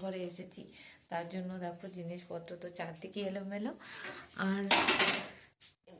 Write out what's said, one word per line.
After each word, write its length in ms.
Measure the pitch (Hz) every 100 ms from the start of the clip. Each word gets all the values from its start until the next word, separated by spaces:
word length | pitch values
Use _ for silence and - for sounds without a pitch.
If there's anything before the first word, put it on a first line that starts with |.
ঘরে 160 | 190 185 175
এসেছি, 320 | 175 180 - - - - - -
তার 140 | 170 170
জন্য 160 | 185 180 185 175
দেখো 200 | 175 190 180
জিনিসপত্র 520 | 170 175 - 170 - 170
তো 40 | 180 175
চারদিকে 420 | 165 160 190 208 196
এলোমেলো। 420 | 196 196 202 220 - - - - - - - 190
আর 120 | 196 196 190 - - - - - - - _ - -
এই 40 | -